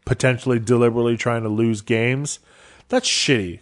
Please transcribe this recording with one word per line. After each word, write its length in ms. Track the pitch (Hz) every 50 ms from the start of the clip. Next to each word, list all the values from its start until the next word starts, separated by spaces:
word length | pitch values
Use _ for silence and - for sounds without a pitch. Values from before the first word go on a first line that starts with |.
| -
potentially 540 | - 123 - - 127 127 120 - 131 123 117
deliberately 580 | 110 104 123 117 120 120 113 120 117 120 120
trying 260 | 110 - 120 120 117 110
to 60 | 110
lose 320 | 107 107 117 117 113 104
games, 580 | 101 - 117 113 117 120 131 135 143 147 - - _ _ _ _ - - - - _ -
that's 200 | - 254 247 -
shitty, 520 | - - - - 143 113 98 87 82 -